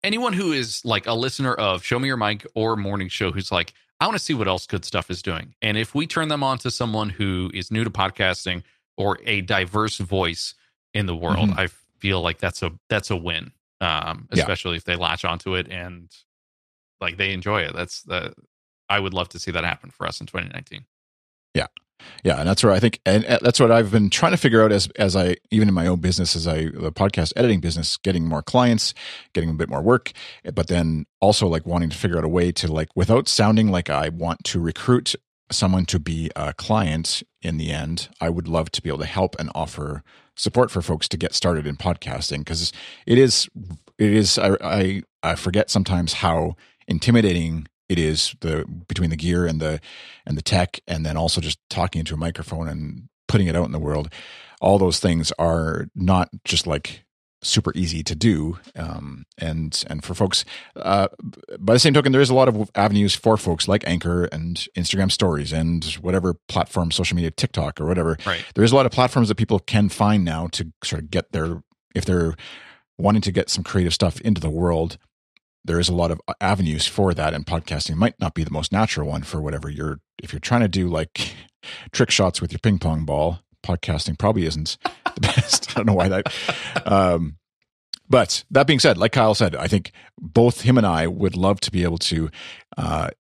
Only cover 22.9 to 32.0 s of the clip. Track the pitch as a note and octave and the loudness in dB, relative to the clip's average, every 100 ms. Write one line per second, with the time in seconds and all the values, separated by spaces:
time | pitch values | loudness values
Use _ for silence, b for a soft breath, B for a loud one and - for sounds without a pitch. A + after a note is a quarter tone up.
22.9 | - - G#2 - - A#2+ - A#2 A#2 G#2 | 0 2 2 4 2 4 4 6 6 6
23.9 | A2 G2+ - E3+ - C3+ A2+ A2 G2+ D#2+ | 4 4 4 2 4 4 6 6 4 0
24.9 | - G2+ F#2 F2+ F2 - A2 G#2 F#2 F2 | 0 0 2 0 -2 0 2 4 4 2
25.9 | F2+ F2+ F2+ F2 E2+ E2 D#2 D#2+ D#2+ D#2+ | 2 0 0 0 -2 -2 -2 -4 -4 -6
26.9 | - G2+ F2+ D#2+ - B2 G2 E2+ D#2+ D#2 | 0 0 2 -2 2 2 2 0 -4 -4
27.9 | - F#2+ F2+ E2 D2+ - B2 B2 A2 - | -4 -2 -2 -2 -4 0 2 4 2 -2
28.9 | - B B B F2+ E2 D#2+ E2+ C#2 F#2 | -6 B B B -4 -4 -2 -4 0 2
29.9 | A#2+ - B B B - - D#2+ F2 D#2+ | 2 0 B B B -8 -4 0 0 0
30.9 | D#2 - - G2 G#2+ G2 E2 E2+ F2 E2 | -2 -6 0 2 4 2 0 -2 -2 -2
31.9 | - | -2